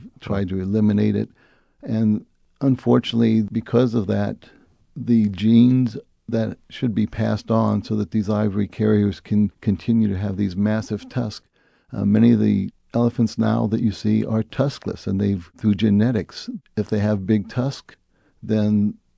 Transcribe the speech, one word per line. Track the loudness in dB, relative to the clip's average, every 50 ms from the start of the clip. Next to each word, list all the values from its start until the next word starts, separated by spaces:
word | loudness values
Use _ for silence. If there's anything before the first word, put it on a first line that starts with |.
| -16 -20 _ -16
tried | -8 -6 -4 -4 -4 -4
to | -4 -6
eliminate | -4 -2 0 2 2 2 2 2 2 2 0
it. | -2 -4 -6 _ _ _ _ _ _ _ _ _ _ -10
And | -6 -2 0 0 2 0 0 -4 _ _ _ _ _ _ -4 0
unfortunately, | 0 0 0 2 2 2 2 2 0 0 0 2 2 2 2 0
because | 0 -4 -6 -6 0 0 2 2 2 0
of | -2 -2
that, | -2 -2 -2 -2 -4 -6 -10 -14 -20 -20 _ _ _ _ _ _ _ -14
the | -8 -2 2 2 4 4 2
genes | 0 0 2 4 6 6 6 6 6 4 2 0 -4 -8 -14 _ _ _ _ -6
that | -4 -4 -2 -4 -6 -10 _ _
should | -10 -4 -4 -2 0
be | 0 -2
passed | -2 -2 -4 -2 -2 -2 -2 -2 0
on | 0 2 2 2 0 -2 -2
so | -4 -4
that | -4 -4 -2
these | -2 -4 -2 0
ivory | 0 0 0 -2 -2 -2 -4
carriers | -4 -4 -2 0 2 4 4 2 0 -2 -4
can | -6 -2 0 0 0 0 -2 _
continue | -2 -2 -2 -2 0 0 0 2 2 0
to | 0
have | -2 -4 -4 -2
these | -2 -2 -4 -2
massive | -2 -2 0 0 -2 -4 -6 -8 -8 -8 -8
tusks | -6 -6 -6 -6 -8 -12 _ _ _ _ _ _ _ _ _ -12 -6
uh, | -2 0
many | 2 4 4 6 6 4
of | 4
the | 4 2 2 2 0 -4 -8 _ _ _ -4
elephants | 0 0 0 0 0 -2 -2 0 -2
now | -2 0 0 0 0
that | -2 -2 0
you | -2 -2 -4
see | -2 -2 0 0 0 0
are | 0 -2 -2 -2
tuskless, | -4 -2 -2 -2 -2 -2 -6 -8 -10 -10 -8 -6
and | -4 -2 -2
they've, | 0 0 -2 -2 -6 -12 _
through | -4 0 0 0
genetics, | 2 2 2 4 4 2 2 0 -2 -4 -6 -10 -18 -14 -12 -14 -14 _ _ -6
if | -6 -4 -2
they | -2 -2
have | 0 0 -2 -2 0
big | 0 0 0 0 -2
tusk, | -4 -4 -4 -4 -6 -8 -14 _ -20 _ _ _ _ _ _ _ _ _ -6
then, | -4 -2 0 0 2 2 2 0 0 -2 -6 _ _ _